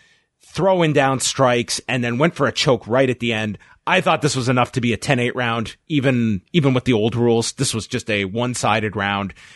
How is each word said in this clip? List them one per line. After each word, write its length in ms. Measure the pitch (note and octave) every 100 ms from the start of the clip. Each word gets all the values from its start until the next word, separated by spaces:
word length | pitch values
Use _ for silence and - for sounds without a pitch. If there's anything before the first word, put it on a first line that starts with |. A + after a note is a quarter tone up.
| _ _ _ _
throwing 520 | _ - F#3+ F#3 D#3+
down 260 | C#3+ C3+ C3
strikes 640 | - - C3 A#2+ A#2 - -
and 160 | B2+
then 140 | A#2+ A#2+
went 180 | E3
for 120 | - C3
a 60 |
choke 360 | - D3+ A2+ -
right 220 | B2 C3
at 100 | A#2+
the 140 | A#2
end. 240 | A2 A2 F#2+ - _ -
I 140 | F#3
thought 220 | F3+ D#3+
this 120 | D3
was 140 | C3 A#2+
enough 240 | B2+ B2
to 80 | C3
be 140 | A#2+
a 20 | G#2+
ten 220 | - B2+
eight 180 | A#2+ B2
round, 400 | A#2+ A#2 G#2+ - _
even, 540 | D3+ C3 B2 A2+ G2 -
even 180 | F3 C#3
with 120 | B2+
the 100 | B2+
old 200 | A#2 A2+
rules. 380 | A#2 A#2+ A#2 A2+
This 220 | - C3+
was 120 | A2+ -
just 220 | A#2+ -
a 160 | G#2
one-sided 720 | F#2+ A2 B2 A#2+ A#2+ G#2+ G#2+ G2
round. 380 | G2 G2+ G2 - -